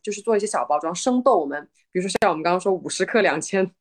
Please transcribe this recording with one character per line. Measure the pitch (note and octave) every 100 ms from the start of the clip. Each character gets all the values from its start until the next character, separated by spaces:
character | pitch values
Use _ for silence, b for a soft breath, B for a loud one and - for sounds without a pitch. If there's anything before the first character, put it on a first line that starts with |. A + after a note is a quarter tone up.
就 | -
是 | G#3
做 | G#3+ G#3
一 |
些 | G#3
小 | E3+ -
包 | D3
装。 | D#3+
生 | F3+ C4 B3
豆 | B3+ G#3
我 | C#3
们， | C#3+ - _ _
比 | F#3
如 | F#3+
说 | -
像 | G3+
我 | D#3+
们 |
刚 | E3
刚 | F3+
说 | G3
五 | F#3 C#3+
十 | - F#3
克 | A#3
两 | F#3 D3
千， | - G3 F#3+ -